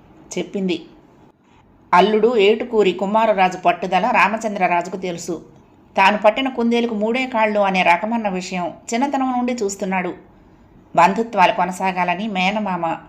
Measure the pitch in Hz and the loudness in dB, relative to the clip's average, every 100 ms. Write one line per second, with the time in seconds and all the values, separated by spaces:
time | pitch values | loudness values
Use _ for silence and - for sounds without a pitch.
0 | - - - 180 165 208 185 170 - - | -20 -20 -12 -10 -8 -4 -2 -4 -8 -20
1 | - _ - _ _ _ _ _ _ 180 | -20 _ -20 _ _ _ _ _ _ 2
2 | 202 214 220 240 196 226 240 220 190 175 | 2 2 2 4 4 2 0 2 2 0
3 | 196 220 220 196 185 175 175 175 190 185 | -2 0 2 2 0 0 0 0 -2 -2
4 | 233 208 190 226 220 202 180 175 180 190 | 2 2 2 0 -4 -2 0 0 -2 -6
5 | 185 170 - 165 - - _ _ _ 202 | -6 -6 -8 -10 -12 -20 _ _ _ 2
6 | 196 208 214 254 269 254 233 233 233 208 | 2 4 2 2 -2 -2 0 2 0 -2
7 | 214 254 254 226 220 208 196 185 170 175 | -2 -2 -2 0 0 2 2 2 4 2
8 | 214 233 208 185 180 185 170 - - 233 | 0 -2 -2 -4 -6 -6 -6 -8 -6 -2
9 | 285 269 262 247 247 240 196 196 190 190 | -2 -2 -2 -2 -4 -2 -4 -4 -4 -4
10 | 180 - - - _ _ _ - _ 170 | -4 -8 -16 -20 _ _ _ -20 _ 4
11 | 175 202 233 202 175 - 180 185 190 180 | 4 2 -2 2 2 2 -2 -2 -4 -2
12 | 180 180 220 190 185 214 202 175 165 - | -2 -2 -4 -2 -2 -2 -4 -4 -4 -6